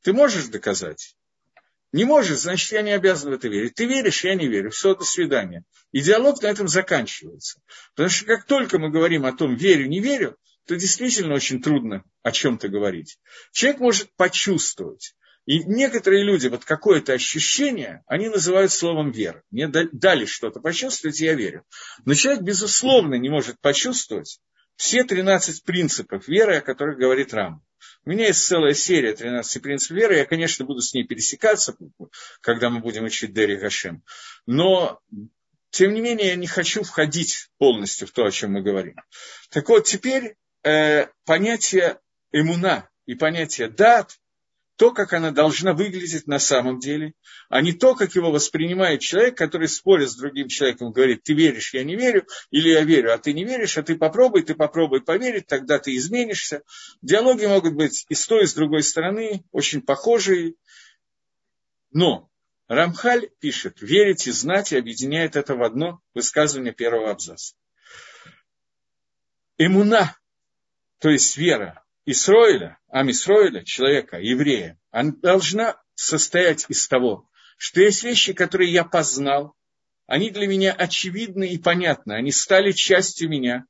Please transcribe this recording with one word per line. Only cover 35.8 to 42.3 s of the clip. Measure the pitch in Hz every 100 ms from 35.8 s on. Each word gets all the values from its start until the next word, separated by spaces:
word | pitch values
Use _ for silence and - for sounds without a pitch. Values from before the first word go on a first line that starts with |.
| 190
не | 214
менее, | 233 233 196
я | 180
не | 175
хочу | - 170 214
входить | 202 - 156 160 170 - - _
полностью | 139 110 98 - 95
в |
то, | -
о | 107
чём | 92 107
мы | 101
говорим. | 98 95 87 - - - - - -
Так | - 143
вот, | 226
теперь, | 220 196 247 262 240 - _ _
э, | 147 156 156 151 - _ -
понятие | 165 208 233 - 185 175 - _ _ _